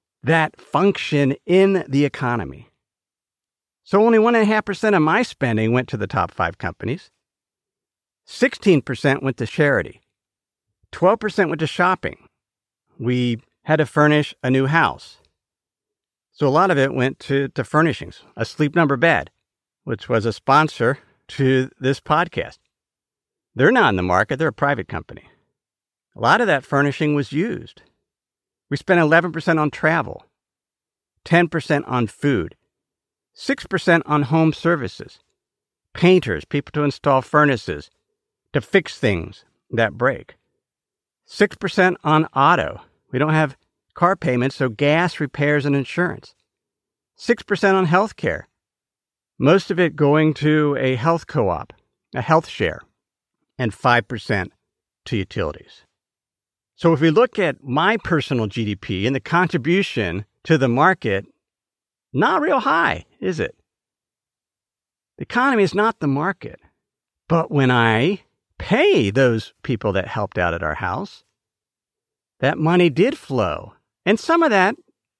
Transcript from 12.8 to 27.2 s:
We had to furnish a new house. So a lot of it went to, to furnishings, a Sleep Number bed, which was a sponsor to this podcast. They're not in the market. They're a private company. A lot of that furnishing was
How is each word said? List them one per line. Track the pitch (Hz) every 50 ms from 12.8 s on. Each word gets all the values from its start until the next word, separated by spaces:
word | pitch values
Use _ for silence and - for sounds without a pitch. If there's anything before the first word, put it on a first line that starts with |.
| _ _ _ -
We | 113 120 123 123 123 120 117 113 - _ _ _ _
had | - 156
to | 156 151
furnish | - - 151 147 151 151 151 143 - - _
a | - 127
new | 131 135 135 135
house. | 156 170 147 90 65 - - - - _ _ _ _ _ _ _ _ _ _ _ _ _ _ _ _ _ _ _ _ _ _ _
So | _ - 151 135
a |
lot | 135 156 190 190
of | 170 139
it | 135 135 123
went | 131 123 135 - -
to, | - - 139 139 139 131
to | - - 120
furnishings, | - - 151 165 165 123 - - - - - - _ _
a | - 110
Sleep | - - - 151 147 -
Number | 170 165 139 139 123
bed, | 165 165 147 90 - - _ _ _ _ _ _ _ _ _ _ _
which | - 117 - - -
was | 120 113 101
a | 117 104
sponsor | - - - 135 147 156 151 - - 120 120 139 - _ _ _ _ _ -
to | - - 135 131 131 131 131 135 - -
this | 131 131 135 -
podcast. | - - 151 156 175 165 - - - - - - _ _ _ _ _ _ _ _ _ _ _ _ _ _ _ _ _ _ -
They're | - 131 180
not | 254 247 196 127
in | 98 92
the | 90
market. | 92 90 95 107 - 143 131
They're | 160 151
a | -
private | - 147 139 143 113 92 -
company. | - 82 80 - - - - _ _ _ _ _ _ _ _ _ _ _ _ _ _ _ _ _ _
A | -
lot | 107 120 160 226
of | 240 196
that | 156 135 -
furnishing | - 143 139 143 143 131 - 160 151 147
was | 143